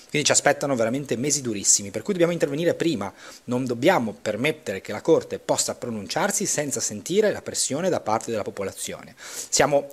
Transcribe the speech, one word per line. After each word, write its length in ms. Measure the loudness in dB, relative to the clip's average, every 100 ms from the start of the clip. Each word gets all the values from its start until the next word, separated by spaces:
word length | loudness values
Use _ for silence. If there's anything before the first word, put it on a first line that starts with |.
| -4
Quindi 160 | 0 2
ci 80 | 4
aspettano 400 | 4 2 2 2
veramente 400 | 2 0 -2 -2
mesi 240 | 0 0
durissimi, 500 | -2 0 2 2 0
per 120 | -6
cui 100 | -2
dobbiamo 220 | 2 2
intervenire 400 | 2 0 0 0
prima, 400 | 2 0 0 -4 -8 -16 -16 -4
non 180 | -2
dobbiamo 480 | -2 2 4 4 2
permettere 720 | -2 -4 0 -2 -2 -6 -6
che 100 | -6
la 80 | -4
Corte 400 | 4 4 2 -4
possa 360 | -2 0 -2 -4
pronunciarsi 720 | -8 -8 -6 -2 -2 0 -2
senza 360 | -2 -2 -4
sentire 500 | -4 -6 -2 2 2
la 100 | 0
pressione 460 | -4 -4 -2 0 0
da 140 | 0
parte 280 | 0 -2 0
della 140 | -4
popolazione. 720 | -4 -6 -6 -6 -10 -10 -14 -18
Siamo 720 | -14 -12 -2 2 4 4 0